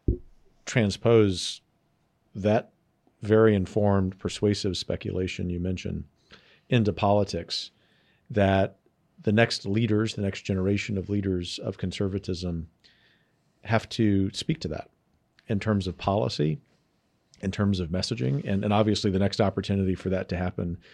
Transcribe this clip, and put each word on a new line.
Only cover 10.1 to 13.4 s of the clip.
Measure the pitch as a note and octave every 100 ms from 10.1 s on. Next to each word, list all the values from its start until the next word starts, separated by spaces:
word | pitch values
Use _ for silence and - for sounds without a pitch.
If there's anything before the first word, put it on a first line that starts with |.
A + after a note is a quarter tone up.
| -
the |
next | G2 -
generation | - F#2+ F#2+ G2+ - G2+
of | F2+
leaders | G2+ G2 F2+ F2 -
of | - G2+
conservatism | F#2+ - G2 F#2+ - F2 F2+ E2 D#2+ _ _ _ _ _ _ _